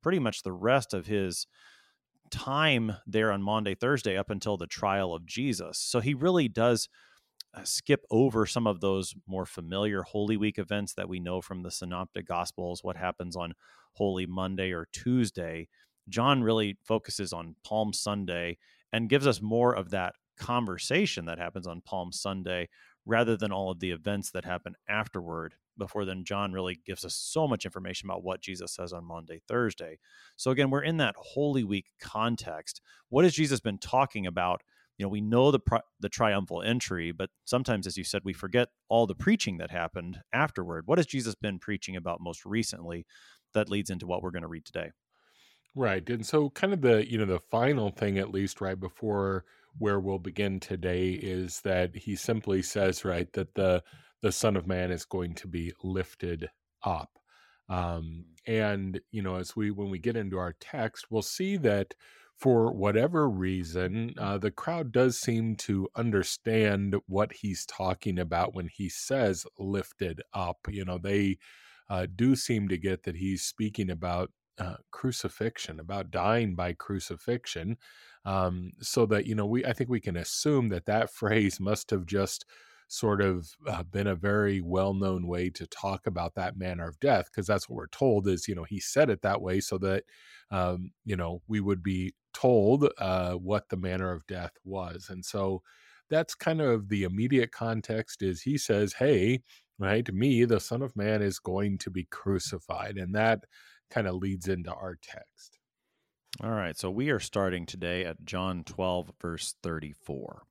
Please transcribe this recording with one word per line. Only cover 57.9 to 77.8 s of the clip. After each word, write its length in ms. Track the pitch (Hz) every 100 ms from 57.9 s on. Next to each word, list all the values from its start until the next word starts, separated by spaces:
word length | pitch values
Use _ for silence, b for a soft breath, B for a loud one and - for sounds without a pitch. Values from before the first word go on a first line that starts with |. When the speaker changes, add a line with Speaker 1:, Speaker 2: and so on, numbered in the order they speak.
| 85 82 82 85 82 -
Speaker 2:
and, 540 | 110 107 101 95 92 _
you 120 | 107
know, 140 | 95 92
as 180 | 90 -
we, 160 | 104
when 180 | 101 101
we 80 | 95
get 200 | 117 113
into 200 | 98 92
our 160 | 90 85
text, 480 | - 151 110 - -
we'll 120 | 113
see 340 | 101 - 190 196
that 380 | 127 101 98 - B B B _
for 340 | 135 120 113
whatever 580 | 110 101 104 135 170 147
reason, 840 | 95 92 92 85 85 90 107 117 -
uh, 180 | 104 101
the 140 | 104
crowd 400 | - - 170 143
does 260 | 117 127 117
seem 380 | - 113 113 107
to 320 | - 98 95 -
understand 1000 | 117 101 90 - - 110 107 101 98 98 -
what 240 | 95 104
he's 340 | - 104 90 -
talking 540 | - 95 92 - 90
about 340 | 87 85 90
when 140 | 92 85
he 220 | - 95
says 560 | - - 135 110 90 - _
lifted 640 | 98 98 - - 92 76 -
up. 340 | 104 87 87 -
You 140 | 101
know, 140 | 92 90
they, 400 | 95 101 98 95 B B B B B
uh, 180 | 95 92
do 220 | 90 120 131
seem 320 | - 113 101
to 100 | 90
get 260 | 95 92
that 120 | - 85
he's 260 | 95 92
speaking 480 | - - 110 104 95
about, 420 | 85 90 87 92 _ _ -
uh, 160 | 90 - _
crucifixion, 880 | - 131 120 - - 110 - - 80
about 320 | 80 101 90
dying 420 | 92 92 117 110
by 200 | 87 90
crucifixion. 1040 | - - 98 - 85 - 120 - 85 85 117